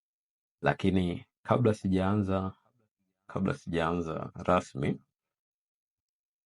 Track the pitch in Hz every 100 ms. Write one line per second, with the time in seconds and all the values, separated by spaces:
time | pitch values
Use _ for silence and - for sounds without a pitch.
0 | _ _ _ _ _ _ 71 71 98 92
1 | 90 87 - _ - 117 117 107 98 92
2 | 95 104 95 95 95 - _ _ _ _
3 | _ _ - 98 95 92 - 82 82 87
4 | 82 78 - - 85 92 - - 71 -
5 | _ _ _ _ _ _ _ _ _ _
6 | _ _ _ _